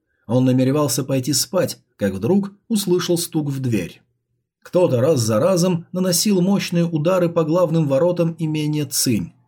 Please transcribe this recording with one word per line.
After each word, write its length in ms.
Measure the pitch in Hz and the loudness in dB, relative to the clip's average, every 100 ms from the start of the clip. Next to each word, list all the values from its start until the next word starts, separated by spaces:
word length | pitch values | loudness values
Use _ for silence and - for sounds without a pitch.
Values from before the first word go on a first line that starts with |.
| _ _ - | _ _ -2
Он 180 | 123 127 | 2 4
намеревался 580 | 127 131 147 143 - | 4 2 2 0 -2
пойти 300 | 131 135 123 | -2 -4 -2
спать, 440 | 135 - 185 131 - _ _ | -2 -2 -2 -2 -4 _ _
как 180 | 101 | -4
вдруг 380 | 92 110 202 196 - - | -2 0 0 0 -8 -4
услышал 500 | 220 - 180 175 170 | -4 0 0 0 -2
стук 320 | - 160 143 | -2 -4 -4
в 100 | 135 | -4
дверь. 400 | 131 107 80 - _ _ _ _ _ _ | -2 -2 -4 -10 _ _ _ _ _ _
Кто-то 380 | - 175 175 123 | -4 0 2 2
раз 200 | 139 147 | 2 2
за 180 | 110 110 | 2 2
разом 480 | 170 185 185 170 - | 2 2 2 0 -4
наносил 480 | 180 185 170 214 190 | -4 -2 0 0 2
мощные 440 | 180 196 - 170 | 2 0 0 -2
удары 440 | 170 160 156 185 175 | 0 0 0 2 0
по 160 | 165 | 0
главным 420 | 151 175 170 165 147 | 0 2 2 2 0
воротам 480 | 135 175 175 165 160 | 2 2 2 -2 -2
имения 480 | 156 156 151 151 | -4 -2 -2 -2
Цинь. 480 | 139 - 135 107 82 - | -4 -2 -2 -2 -4 -12